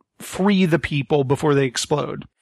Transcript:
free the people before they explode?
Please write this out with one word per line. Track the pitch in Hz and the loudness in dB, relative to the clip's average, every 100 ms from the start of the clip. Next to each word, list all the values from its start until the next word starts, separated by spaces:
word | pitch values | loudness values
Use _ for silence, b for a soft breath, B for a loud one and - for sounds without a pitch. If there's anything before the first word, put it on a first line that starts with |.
| _ _ | _ _
free | - - 190 196 185 | -14 -2 2 4 2
the | 160 | 2
people | - 147 131 151 | 0 -4 0 0
before | 135 139 156 | 2 0 2
they | 143 135 | 2 0
explode? | - - 147 143 - - _ | -4 -2 -2 -2 -8 -14 _